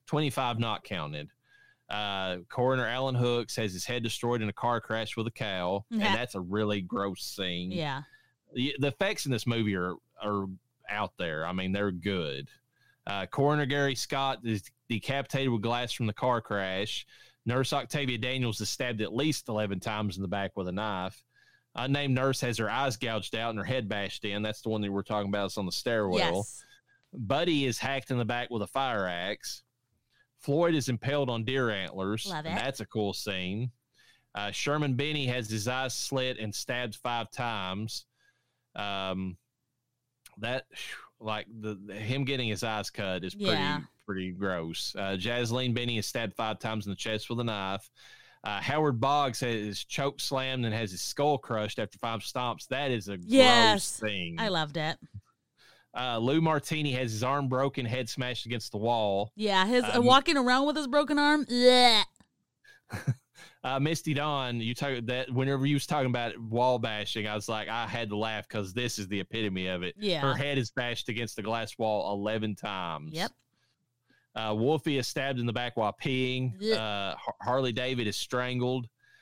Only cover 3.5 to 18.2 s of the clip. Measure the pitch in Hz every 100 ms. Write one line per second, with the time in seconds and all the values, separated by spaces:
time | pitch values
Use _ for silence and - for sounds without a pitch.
3.5 | - 107 90 - 123 113 - 120 120 107
4.5 | - 120 117 - 113 110 - 113 - 110
5.5 | 95 90 98 - 226 - 190 123 98 90
6.5 | 104 107 104 92 104 101 90 - - 95
7.5 | 87 90 98 151 135 151 - _ _ _
8.5 | 131 135 139 139 - 196 208 143 117 123
9.5 | 117 104 95 90 87 _ - 104 101 95
10.5 | 92 _ _ - 104 98 - 87 78 82
11.5 | 92 92 98 101 87 95 95 76 67 -
12.5 | - _ _ _ _ - 101 95 - 139
13.5 | 147 139 143 139 127 - 139 135 123 117
14.5 | 107 - _ - 113 - 139 131 139 135
15.5 | 117 110 120 123 - 113 104 127 120 -
16.5 | 101 95 92 107 - - - - _ 113
17.5 | 123 131 147 123 147 135 117